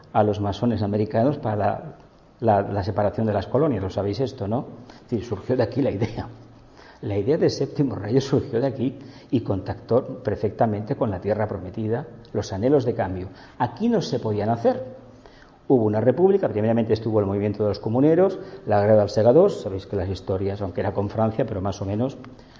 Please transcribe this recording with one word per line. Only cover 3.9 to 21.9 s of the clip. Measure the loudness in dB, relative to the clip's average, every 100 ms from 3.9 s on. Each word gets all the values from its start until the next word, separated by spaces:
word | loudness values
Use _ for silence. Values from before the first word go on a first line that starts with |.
sabéis | -4 -2 -2
esto, | -4 -4 -4
¿no? | -4 -4 -12 -18
Es | -18
decir, | -6 -6
surgió | -4 -8 -2 0
de |
aquí | 0 0
la | -2
idea. | 0 -4 -4 -10 -14 -20 -20 -20 -20 -20 -12
La | -6 -2
idea | 0 2
del | 2
séptimo | 0 -4 -2 -2
rayo | -2 0 0
surgió | 2 0 0 -2
de | -2
aquí | 0 -4 -4 -16 -18 -2
y | -2
contactó | 0 -4 -4 -8 0 0 0 -6
perfectamente | -4 -2 -2 0 0 0 -4 -2
con | -2
la | -2
tierra | -2 -2 -2
prometida, | -4 -10 -6 -4 -4 -6 -14 -8
los | -6 -4
anhelos | -2 2 2 2
de | -2
cambio. | -2 -4 -8 -12 -16 -6
Aquí | -6 -2 0
no | 0
se | 0 -2
podían | -2 -2 0
hacer. | 0 0 0 -6 -14 -20 -20 -20 -20 -20 -10 2
Hubo | 4
una | 4 2
república, | 2 4 6 4 2
primeramente | 0 2 2 2
estuvo | 0 2 2
el | 2
movimiento | 0 0 0
de | 0
los | 0
comuneros, | -2 2 4 6 4 2 -10 -10 0
la | 4
guerra | 6 6
de |
los | 6
segadores, | 4 6 8 6 2
sabéis | -6 -6 -6
que | -4
las | -2
historias, | -4 -2 -2 -2 -2
aunque | -4 -2
era | -2
con | -2 -2
Francia, | 0 0 0 -4
pero | -2
más | -4 -4
o |
menos. | -4